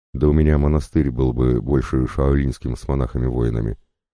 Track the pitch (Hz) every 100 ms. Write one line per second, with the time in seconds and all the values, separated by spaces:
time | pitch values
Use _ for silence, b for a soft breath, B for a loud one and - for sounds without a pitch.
0 | _ 64 73 76 76 73 73 76 - 80
1 | 69 60 64 60 64 60 53 69 - 65
2 | 64 - 69 69 67 - 62 60 - 69
3 | 62 60 62 60 58 57 55 53 _ _
4 | _